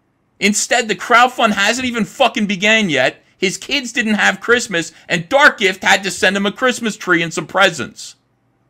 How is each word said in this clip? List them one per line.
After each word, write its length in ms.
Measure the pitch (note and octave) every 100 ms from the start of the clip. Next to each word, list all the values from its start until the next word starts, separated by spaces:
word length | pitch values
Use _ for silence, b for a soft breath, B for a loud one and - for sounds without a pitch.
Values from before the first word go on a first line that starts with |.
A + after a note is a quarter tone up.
| _ _ _ -
Instead, 480 | G3+ G#3 - B3 A3+
the 80 | F#3
crowdfund 560 | - A#3 B3 B3 A3+
hasn't 360 | G#3 G3+ A#3+ B3+
even 180 | A#3 G3+
fucking 400 | - B3 A#3 G3+
began 440 | G3+ G#3 A3 G3+
yet. 300 | C3+ B2+ - _ -
His 220 | F#3+ -
kids 340 | - C#4 B3
didn't 220 | C4 A3
have 260 | G3+ G3 F#3+
Christmas, 540 | - A#3+ A3+ F3 D#3+ b b
and 180 | E3+ E3
Dark 300 | C4+ D4 -
Gift 260 | F#3+ F#3+
had 180 | G#3+ G3
to 80 | G3
send 260 | - G3 G3
him 80 | G3+
a 60 |
Christmas 440 | G3+ B3+ A#3+ A#3 -
tree 260 | - E3+
and 120 | E3+
some 120 | F3+ D3+
presents. 680 | F#3+ G3 D#3 A2 - - - _ _ _ _ _